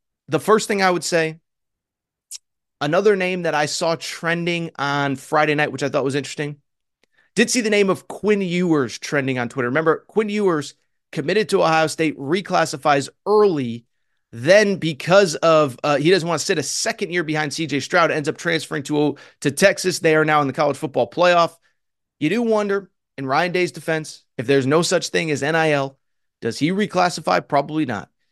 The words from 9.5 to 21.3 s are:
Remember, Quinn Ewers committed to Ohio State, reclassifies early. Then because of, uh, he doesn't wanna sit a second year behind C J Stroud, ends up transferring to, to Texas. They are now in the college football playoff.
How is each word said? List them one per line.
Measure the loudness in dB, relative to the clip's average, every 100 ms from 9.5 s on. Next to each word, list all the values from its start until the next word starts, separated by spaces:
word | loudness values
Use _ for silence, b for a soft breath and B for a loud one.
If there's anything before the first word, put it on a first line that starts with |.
| -4 -2
Remember, | -2 -2 -4 -4
Quinn | -4 -2
Ewers | 0 0 0 -4 -14 _ _ _
committed | -8 -2 -2 0
to | 2
Ohio | 4 4 2
State, | 0 -2 -2
reclassifies | -2 -4 0 0 0 0 2 2 0 -8 0
early. | 4 4 2 -4 -8 -14 _ _ _ _
Then | -4 4 6 6 0
because | -4 -4 2 4 4 2
of, | 4 4 2 -2
uh, | -2 0
he | 2
doesn't | 2 0
wanna | -4
sit | -2 -2
a |
second | -2 -4 -4 -4 -4
year | -4
behind | -2 -4 -4
C | -4 -4
J | -4
Stroud, | 0 2 2
ends | 2 -4
up | -4
transferring | -4 -4 -4 -8
to, | -2 0 0 -2 B B
to | -4
Texas. | 2 2 4 -2 -2
They | 2 2
are | 4
now | 2
in | 0
the |
college | 0 -2 -2
football | -4 -2 -2
playoff. | 2 4